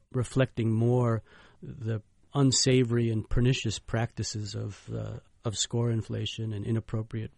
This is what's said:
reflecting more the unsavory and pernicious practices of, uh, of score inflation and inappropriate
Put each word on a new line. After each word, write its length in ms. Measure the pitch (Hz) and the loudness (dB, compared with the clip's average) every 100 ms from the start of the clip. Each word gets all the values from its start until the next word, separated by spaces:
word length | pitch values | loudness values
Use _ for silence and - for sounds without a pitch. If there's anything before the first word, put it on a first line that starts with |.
| _ | _
reflecting 600 | 127 117 131 127 - 113 | -4 -2 0 0 0 0
more 500 | 110 120 123 120 110 - - - - | 2 2 2 2 -2 -6 -20 -20 -18
the 400 | 147 127 110 110 - _ _ | -16 -10 -6 -6 -8 _ _
unsavory 760 | 143 135 - 131 127 120 120 117 | 2 4 4 6 6 4 2 2
and 200 | 110 - | 0 2
pernicious 500 | 123 123 131 113 - | 4 4 2 -2 -6
practices 760 | - 113 117 - 107 110 104 | -4 -4 -4 -6 -8 -6 -8
of, 360 | 107 107 - 117 | -8 -8 -10 -10
uh, 260 | 113 107 113 _ _ 117 | -8 -8 -10 _ _ -6
of 100 | 101 | -4
score 320 | - 117 117 | -2 0 0
inflation 640 | 113 - 110 107 - 110 | 0 -2 -6 -6 -6 -6
and 140 | 104 110 | -4 -2
inappropriate 680 | 113 - 113 107 113 110 | -2 -2 -6 -6 -8 -10